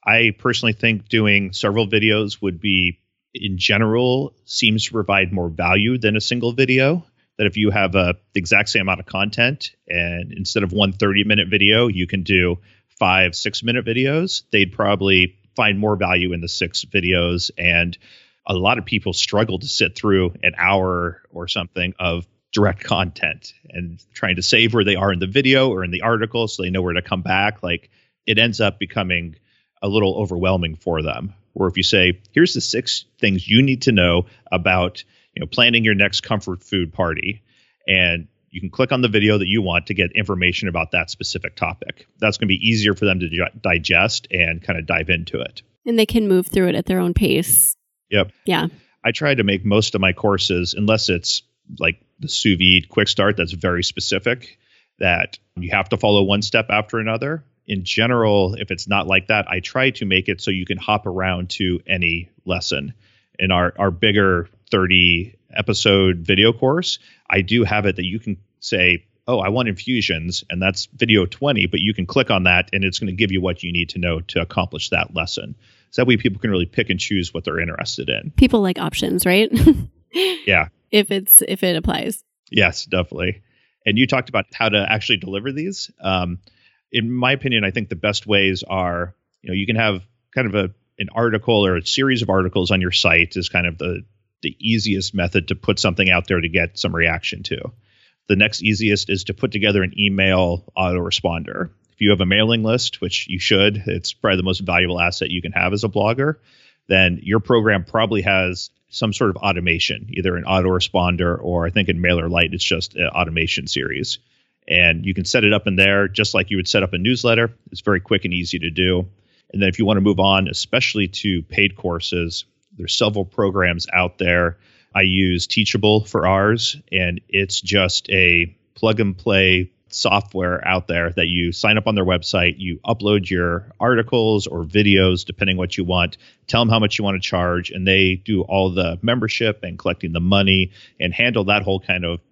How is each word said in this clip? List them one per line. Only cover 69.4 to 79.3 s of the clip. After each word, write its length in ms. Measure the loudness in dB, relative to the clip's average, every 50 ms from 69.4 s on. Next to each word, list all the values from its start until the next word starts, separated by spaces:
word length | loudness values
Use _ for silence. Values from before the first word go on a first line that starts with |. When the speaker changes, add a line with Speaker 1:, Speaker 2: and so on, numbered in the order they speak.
| 0 0
Speaker 1:
want 180 | 0 0 0 -2
infusions," 760 | -4 -6 -4 -4 -2 -2 0 -2 -4 -4 -4 -6 -8 -8 -8 _
and 120 | -6 -2 -2
that's 240 | -2 -2 -2 -8
video 400 | -12 _ -4 0 4 4 4 4
twenty, 400 | 2 -4 -4 -2 -2 0 0 0
but 140 | 0 -2 -2
you 120 | -2 -2 -2
can 120 | -2 -4
click 240 | -2 0 0 2 2
on 140 | 2 2 2
that 260 | 4 2 2 0 0 -4
and 120 | -2 -2
it's 140 | -2 -4 -4
gonna 140 | -6 -6 -2
give 180 | 0 0 0 0
you 80 | 0 0
what 200 | -2 -4 -4 -6
you 80 | -6
need 200 | -4 -4 -4 -4
to 80 | -6 -4
know 220 | -2 -2 -2 -4
to 200 | -6 -4 -4 -4
accomplish 480 | -4 -2 -2 -4 -4 -4 -6 -10 -8 -4
that 240 | -4 -4 -4 -4 -6
lesson. 400 | -8 -8 -8 -8 -10 -10 -12 -16 _ _ _ _ _ _ _
So 120 | _ 0 2
that 60 | 2
way 80 | 2
people 240 | 2 2 -2 -2 -2
can 100 | -4 -2
really 160 | 0 0 -2
pick 240 | -2 _ -4 -2 -2
and 80 | -2 -4
choose 340 | -4 -4 -2 -4 -4 -4 -6
what 100 | -8 -8
they're 160 | -6 -4 -4
interested 480 | -4 -6 -6 -8 -8 -8 -8 -8 -6 -4
in. 220 | -4 -6 -6 -6 2
Speaker 2:
People 240 | 4 4 4 4 2 0
like 160 | 0 -2 -4
options, 460 | -6 -6 -6 -4 -4 -2 -2 0 0
right? 240 | 2